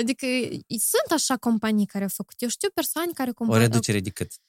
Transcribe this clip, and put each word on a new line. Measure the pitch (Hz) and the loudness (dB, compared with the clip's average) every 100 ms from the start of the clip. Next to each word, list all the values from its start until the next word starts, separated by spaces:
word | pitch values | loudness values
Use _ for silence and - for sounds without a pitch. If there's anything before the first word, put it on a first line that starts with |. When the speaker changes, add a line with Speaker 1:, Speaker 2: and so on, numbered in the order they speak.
Speaker 1:
Adică | 233 269 254 | -2 -2 -2
i-, | 254 - - - 226 | -2 -2 -6 -6 -4
sunt | - 466 554 | 0 0 2
așa | 320 - 254 | 0 2 0
companii | 240 220 220 214 196 | 2 2 2 2 0
care | 202 | -2
au | 196 | -4
făcut. | - - - | -4 -10 -6
Eu | 240 | -6
știu | - 403 | -2 -2
persoane | - - 302 339 | -2 -4 -2 -4
care | 311 254 | -2 -4
Speaker 2:
O | |
Speaker 1:
cumpără | - 226 113 | -2 2 4
Speaker 2:
reducere | 117 113 113 104 | 6 4 2 0
de | 95 | -2
cât? | - 90 - | -6 -8 -10